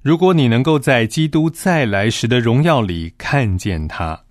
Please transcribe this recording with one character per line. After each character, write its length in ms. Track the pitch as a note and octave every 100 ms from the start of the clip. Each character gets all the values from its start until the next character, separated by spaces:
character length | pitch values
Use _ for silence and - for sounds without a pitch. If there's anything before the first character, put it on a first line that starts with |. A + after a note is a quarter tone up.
如 160 | C#3 E3
果 160 | F#3
你 140 | E3+ B2+
能 160 | A2+
够 160 | C#3+ D3+
在 260 | C3+ B2 A2+
基 220 | - D#3
督 220 | D#3 D#3+
再 360 | - G3 E3 A#2+
来 240 | G2 G#2+
时 160 | - A2+
的 140 | B2
荣 240 | A#2 A#2+
耀 180 | E3 C#3+
里 320 | G#2 E2+ E2 _
看 400 | - C#3+ A2+ F2+
见 280 | G#2 E2 D#2
他 380 | - E2 D#2+ _